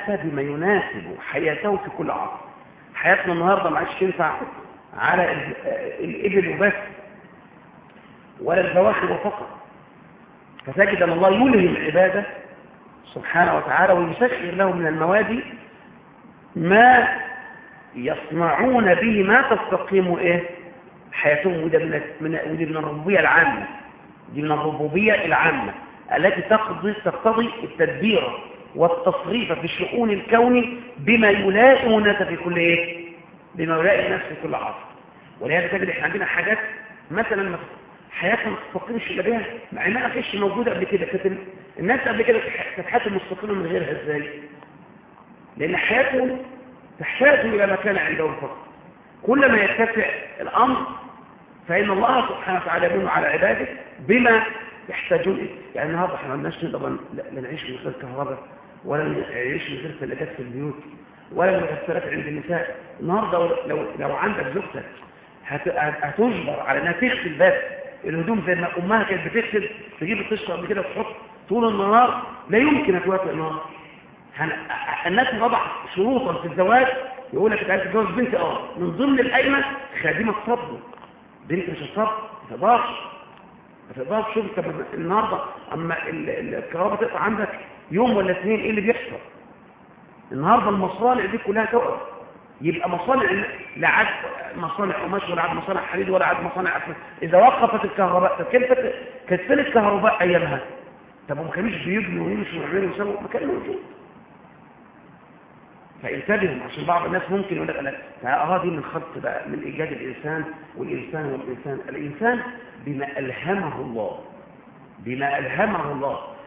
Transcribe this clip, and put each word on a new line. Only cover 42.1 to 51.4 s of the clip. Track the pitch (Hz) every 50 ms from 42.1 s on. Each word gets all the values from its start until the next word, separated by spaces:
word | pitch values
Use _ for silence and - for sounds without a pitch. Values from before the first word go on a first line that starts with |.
| 214 220
كده | 226 - 226 214 - - - - - - -
كانت | 180 170
حياتهم | - - 240 - 214 196
مستقيمة | 185 - - 190 190 208 214 202
من | 190 170
غيرها | 165 185 185 160 143 156 156 151
إزاي؟ | 151 147 147 147 147 147 147 147 147 147 - - - - - - - - - - - - - - - - - - - -
لأن | 117 147 160 180
حياتهم | - - - 214 254 277 262 262 254 254 254 - - - - - - - - - - - - - -
تحتاج | 160 - - - 254 294 285 240
إلى | 214 226 214 202 202
ما | 196 190
كان | 190 - 208 196
عندهم | 180 147 156 156 156 160 151 143
فقط. | - 139 123 - - - - - - - - - - - - - - -
كلما | 208 254 285 277 247 233 214 196
يتسع | 196 - - 226 220 - 220 185 - - - - - - -
الأمر | - - - 208 240 262 - - - - - - - - - - - - - -